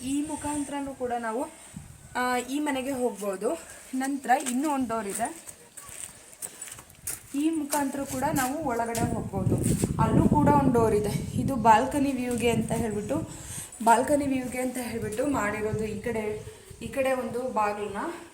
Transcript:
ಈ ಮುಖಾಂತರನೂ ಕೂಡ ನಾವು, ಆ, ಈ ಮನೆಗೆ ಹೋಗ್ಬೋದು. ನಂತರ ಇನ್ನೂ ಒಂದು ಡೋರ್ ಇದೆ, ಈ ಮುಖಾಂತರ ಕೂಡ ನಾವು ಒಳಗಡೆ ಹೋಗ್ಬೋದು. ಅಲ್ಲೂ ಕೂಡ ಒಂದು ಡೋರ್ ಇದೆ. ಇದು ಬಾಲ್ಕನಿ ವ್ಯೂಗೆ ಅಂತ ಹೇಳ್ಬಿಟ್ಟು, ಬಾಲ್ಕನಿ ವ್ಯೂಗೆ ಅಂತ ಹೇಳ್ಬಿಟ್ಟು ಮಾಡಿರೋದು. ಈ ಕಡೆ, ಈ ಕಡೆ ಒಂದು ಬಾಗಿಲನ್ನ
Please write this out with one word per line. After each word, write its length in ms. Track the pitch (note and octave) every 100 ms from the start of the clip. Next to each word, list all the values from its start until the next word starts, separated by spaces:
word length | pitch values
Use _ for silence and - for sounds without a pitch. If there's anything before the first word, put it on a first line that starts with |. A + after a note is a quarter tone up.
ಈ 180 | B3 C#4+
ಮುಖಾಂತರನೂ 720 | D4+ C#4+ D4 D4 C#4 C#4+ C#4
ಕೂಡ 180 | B3+ B3 A#3+
ನಾವು, 260 | A#3 A3+ D#4 - - - - - - -
ಆ, 220 | B3 B3
ಈ 220 | B3 C#4
ಮನೆಗೆ 320 | D4+ C4+ B3+
ಹೋಗ್ಬೋದು. 720 | C4+ B3 G3 G3+ F#3+ G#3 E4 - - - B3+
ನಂತರ 340 | C4+ C#4 A3+ C4 C#4
ಇನ್ನೂ 180 | B3 D4+
ಒಂದು 180 | C#4 B3
ಡೋರ್ 200 | A3+ G3+
ಇದೆ, 420 | F#3+ A#3+ E4 - - - - - - - - - - - - - - - - - - - C#4
ಈ 140 | D#4
ಮುಖಾಂತರ 540 | D#4+ C#4+ D4 C#4 C4+
ಕೂಡ 200 | C4+ C4 C#4+
ನಾವು 300 | D4 B3+ D4
ಒಳಗಡೆ 520 | D4+ A#3 A#3 A3+ A#3+ G#3+
ಹೋಗ್ಬೋದು. 400 | - F#3+ F#3+ - - - - -
ಅಲ್ಲೂ 280 | - - -
ಕೂಡ 180 | - C#4+
ಒಂದು 260 | C#4+ C4+
ಡೋರ್ 220 | A#3 A3+ G#3
ಇದೆ. 460 | G3+ - - -
ಇದು 140 | B3 C4+
ಬಾಲ್ಕನಿ 560 | A3 A3 C4 D4 C#4
ವ್ಯೂಗೆ 380 | B3+ B3 A#3+ A#3
ಅಂತ 220 | A3 A3
ಹೇಳ್ಬಿಟ್ಟು, 580 | A3+ A3+ G#3 G#3 C#4+ - - - - - -
ಬಾಲ್ಕನಿ 420 | A3+ A#3 C4 D4 C#4
ವ್ಯೂಗೆ 360 | C4 B3 B3+
ಅಂತ 160 | B3+ A#3+
ಹೇಳ್ಬಿಟ್ಟು 440 | A#3 A3+ G#3+ G#3+ C#4+
ಮಾಡಿರೋದು. 600 | B3+ G#3 G#3+ G#3+ G#3+ A3
ಈ 140 | G3+
ಕಡೆ, 460 | A#3+ A3 G#3+ G#3+ - - - -
ಈ 60 | A3+
ಕಡೆ 260 | C#4 C4
ಒಂದು 400 | B3+ A#3 A3+ B3+
ಬಾಗಿಲನ್ನ 440 | G#3+ G#3 G#3 G3+ G3 D#4 E4+ -